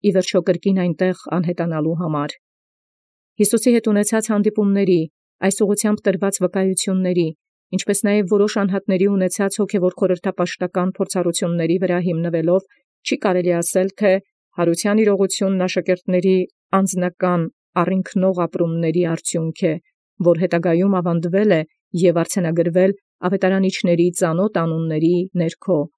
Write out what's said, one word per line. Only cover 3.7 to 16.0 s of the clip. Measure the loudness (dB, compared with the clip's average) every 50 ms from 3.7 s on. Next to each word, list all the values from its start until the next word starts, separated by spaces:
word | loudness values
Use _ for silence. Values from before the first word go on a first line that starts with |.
հետ | 2 2 2
ունեցած | 2 0 0 0 0 -2 -2 -2 0
հանդիպումների, | -2 0 0 0 0 0 0 0 2 2 2 2 2 0 0 -4 _ _ _ _ _ _
այս | -2 -2 0 0
ուղղությամբ | 0 0 0 0 0 -2 -2 0 _
տրված | -2 -2 0 -2 -4 -2 -2 -4
վկայությունների, | -2 -2 0 -2 0 -2 -2 -2 -2 -2 0 0 0 0 0 0 -2 -4 _ _ _ _ _ _ _
ինչպես | -6 -4 -2 -2 -2 0
նաև | 0 0 0 0 0
որոշ | 2 2 2 2 0 0
անհատների | -2 -2 0 -2 -2 -2 -2 0 2 2
ունեցած | 2 2 2 0 0 0 -2 -2 -2 -2
հոգևոր | -2 -4 -2 0 0 0 0 0
խորհրդապաշտական | 0 0 0 0 -2 -2 -6 -4 -2 -4 -4 -4 -6 -8 -4 _ -2 -2 -2
փորձառությունների | -2 -4 -6 -4 -2 -2 -2 -2 -2 -2 -2 -2 -2 -2 0 0 0
վրա | 0 0 0 0 0
հիմնվելով, | 0 -2 -2 -2 -2 -2 -2 0 2 2 2 0 0 _ _ _ _ _ _ _ _
չի | -6 -6
կարելի | -2 0 0 0 2 2 0 0
ասել, | 0 0 0 0 0 0 0
թե | -2 0 2 2 2 2 _ _ _ _ _ _ _
Հարության | 0 0 0 0 0 0 0 2 4
իրողությունն | 4 4 2 2 0 -2 -2 -2 -2 -2 0 0 -2
աշակերտների | -2 -2 -4 0 0 -2 -2